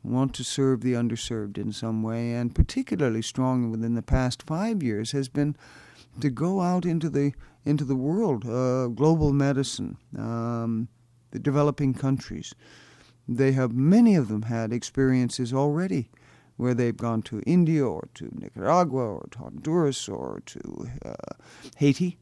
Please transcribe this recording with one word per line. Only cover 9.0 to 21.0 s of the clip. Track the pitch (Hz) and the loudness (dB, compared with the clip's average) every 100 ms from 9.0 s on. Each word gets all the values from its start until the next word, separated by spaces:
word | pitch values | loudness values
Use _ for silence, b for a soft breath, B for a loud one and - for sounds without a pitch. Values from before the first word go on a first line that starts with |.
| 151 165 151 | 4 6 4
medicine, | 139 139 135 131 - 101 - _ - | 4 4 2 -2 -4 -8 -10 _ -8
um, | 113 117 117 117 117 113 117 _ _ _ _ | -6 -4 -4 -4 -2 -2 -4 _ _ _ _
the | - | -4
developing | 143 143 147 139 139 | 0 2 2 2 0
countries. | 127 135 135 - - - - B B B B B B - | 0 0 -2 -4 -12 -12 -18 B B B B B B -6
They | 123 135 | 2 2
have, | 131 127 | 4 0
many | 123 143 208 233 185 | 2 6 8 8 6
of | 110 | 2
them | 107 | -2
had | 110 113 113 | -2 -2 -2
experiences | 120 - - 131 127 120 - 120 | -4 -4 0 2 4 2 -2 -2
already | 135 143 147 185 175 117 b b b b - | 0 0 0 -2 -2 -4 b b b b -4
where | 120 | 0
they've | 120 120 113 | 2 0 0
gone | 117 113 | -2 -2
to | - - | -4 -6
India | - 175 165 160 127 | 2 4 4 2 0
or | 78 - - | -2 -10 -14
to | - | -12
Nicaragua | - 50 - 95 175 170 131 117 | -10 -12 -4 2 4 4 0 -2
or | 95 - | -6 -10
to | 120 | -14
Honduras | - - 156 175 151 131 - | -12 -8 -2 2 2 0 -6
or | 98 64 50 - | -6 -6 -8 -12
to, | - - - - 123 | -14 -12 -10 -10 -10